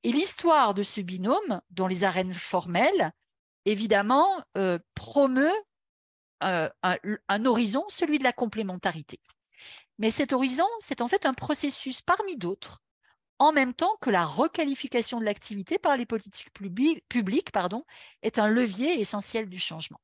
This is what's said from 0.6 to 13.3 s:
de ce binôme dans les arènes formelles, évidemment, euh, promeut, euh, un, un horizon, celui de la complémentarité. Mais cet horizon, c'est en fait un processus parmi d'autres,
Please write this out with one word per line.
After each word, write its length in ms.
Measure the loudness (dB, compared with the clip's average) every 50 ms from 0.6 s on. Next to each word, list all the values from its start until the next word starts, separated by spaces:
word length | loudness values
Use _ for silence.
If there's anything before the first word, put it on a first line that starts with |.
| 4 4 2
de 80 | -2
ce 200 | -4 -4 -6 -8
binôme 600 | -8 -6 -6 -4 0 0 0 0 0 -4 -6 -6 _ _
dans 160 | -4 -4 -2
les 180 | -2 0 2 0
arènes 300 | 2 2 0 -2 -2 -4
formelles, 800 | -8 -6 -2 -2 -2 -2 0 2 4 4 4 4 2 0 0 -4 _ _ _ _ _ _ _ _ _ _
évidemment, 800 | 0 0 0 2 2 2 2 4 4 4 6 6 4 2 -2 -6 _ _
euh, 220 | 0 0 0 0 -2 _ _ _
promeut, 580 | -16 -14 -2 4 4 4 4 4 4 4 4 2 0 -4 _ _ _ _ _ _ _ _ _ _ _ _ _ _ _
euh, 260 | -2 0 0 0 0 -2 -4 _
un, 140 | 0 0 0 0 -2 -6 -6 -6 _
un 180 | -2 -2 2 4
horizon, 400 | 2 4 4 2 2 0 -2 -2 -2
celui 280 | -2 -2 0 0 0
de 60 | 2 2
la 100 | 0 0
complémentarité. 840 | 0 -4 -4 -2 -4 -6 -6 -6 -4 -4 -4 -4 -4 -12 -14 -16 -18 _ _ _ _ _ _ _ -20 -20 -20 -20 -20 _ _ _
Mais 140 | -2 -2 -2
cet 200 | 0 0 -2 0
horizon, 360 | 2 0 0 0 2 0 0 0 0 -6
c'est 220 | -8 -8 -6 -4
en 80 | -2 0
fait 160 | 0 2 2
un 80 | 0 -2
processus 680 | -2 -4 -4 -2 -2 -2 -4 -4 -6 -8 -8 -8 -6
parmi 360 | _ 0 2 2 0 -6 -6
d'autres, 440 | -6 -6 -6 -6 _ -12 -18 -18 -20 _ _ _ _ _ _ _ _ _ _